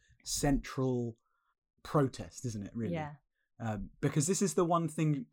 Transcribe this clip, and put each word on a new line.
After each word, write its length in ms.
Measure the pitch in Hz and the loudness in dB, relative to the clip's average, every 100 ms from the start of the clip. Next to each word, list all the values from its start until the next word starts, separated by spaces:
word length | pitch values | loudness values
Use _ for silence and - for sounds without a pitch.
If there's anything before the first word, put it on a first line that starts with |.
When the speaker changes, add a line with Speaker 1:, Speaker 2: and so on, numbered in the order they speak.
| _ _ | _ _
Speaker 1:
central 920 | - - 143 127 - - 131 123 117 - _ _ _ _ _ _ | -6 0 2 2 0 -2 0 0 -2 -6 _ _ _ _ _ _
protest, 640 | - 156 131 - 85 - | 0 2 2 0 -12 -8
isn't 180 | 120 107 98 | -6 -6 -6
it, 60 | |
really? 180 | 117 113 | -4 -2
Speaker 2:
Yeah. 180 | 165 147 151 _ _ _ - | -2 -4 -10 _ _ _ -8
Speaker 1:
Um, 300 | 117 101 - - | -6 -4 -8 -2
because 260 | 147 156 147 | 0 2 2
this 160 | 196 | 2
is 120 | 196 | 2
the 100 | - | 2
one 240 | 170 170 165 | 2 2 0
thing 380 | - 156 139 117 | 2 2 2 -2